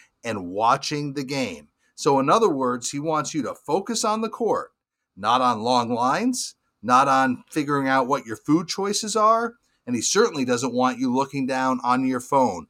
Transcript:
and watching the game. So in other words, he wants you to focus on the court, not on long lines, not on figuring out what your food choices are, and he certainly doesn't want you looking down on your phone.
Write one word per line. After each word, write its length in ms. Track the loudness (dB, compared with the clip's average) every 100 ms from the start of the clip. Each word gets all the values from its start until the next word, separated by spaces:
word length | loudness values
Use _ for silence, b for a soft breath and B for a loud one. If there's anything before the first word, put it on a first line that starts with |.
| b _
and 240 | -8 -6 -6
watching 640 | 0 2 2 0 -6 -6
the 100 | -6
game. 460 | -6 -4 -4 -8 -18 _ _
So 240 | -4 2 2
in 120 | 4
other 180 | 4 4
words, 420 | 2 -2 -2 -6
he 80 | -6
wants 360 | -2 -2 -2
you 80 | -4
to 120 | -6
focus 500 | -8 -2 -2 -2 -2
on 180 | -2 -2
the 60 | -4
court, 440 | -4 -2 -2 -4 _ _ _ _ -6
not 240 | 0 2
on 200 | 2 0
long 320 | 0 0 0
lines, 640 | 0 0 0 -2 -4 -8 -12 _ _
not 240 | 2 4 6
on 380 | 4 2 0 -4
figuring 360 | -4 0 0 2
out 220 | 2 2
what 180 | -2 -4
your 100 | -10
food 300 | 0 0 0
choices 480 | -4 -4 -4 -4
are, 400 | 2 2 2 0 -8 _ _ -6
and 80 |
he 80 | -4
certainly 420 | 0 2 2 2
doesn't 300 | -2 0 0
want 240 | 0 0 0
you 160 | -2
looking 320 | 0 -2 -4 -4
down 320 | -2 0 0
on 220 | 0 0 2
your 120 | -2
phone. 480 | 0 2 2 0 -10